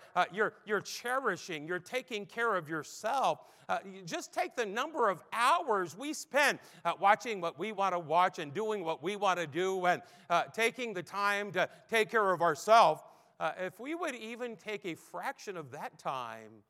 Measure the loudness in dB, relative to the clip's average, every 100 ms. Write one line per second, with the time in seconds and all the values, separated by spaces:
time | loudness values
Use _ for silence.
0 | 0 0 0 0 -2 -4 -4 -4 -4 -8
1 | -4 -2 0 -2 -6 -8 -6 -6 -4 -8
2 | -6 -8 -6 -2 0 0 -2 -6 -6 -8
3 | -4 0 2 0 -6 -12 -6 -6 -6 -14
4 | -8 -8 -6 -4 -4 -2 -2 -2 -2 2
5 | 2 0 -4 2 4 4 2 0 -2 -6
6 | -8 -8 -2 2 4 2 -6 -8 -4 2
7 | 4 4 2 -4 -4 -4 -6 -2 0 0
8 | 2 4 4 2 -6 -4 -2 -2 -4 -4
9 | -4 0 0 0 -2 -2 -2 2 2 2
10 | -2 -14 0 0 0 0 0 0 -6 -6
11 | -6 -2 2 2 0 0 0 -2 0 0
12 | 2 2 4 4 4 2 8 8 8 4
13 | -6 -20 _ -6 -4 -4 -8 -8 -8 -6
14 | -6 -6 -10 -10 -10 -10 -10 -8 -8 -10
15 | -10 -10 -8 -8 -10 -12 -12 -12 -14 -10
16 | -6 -6 -6 -12 -16 -20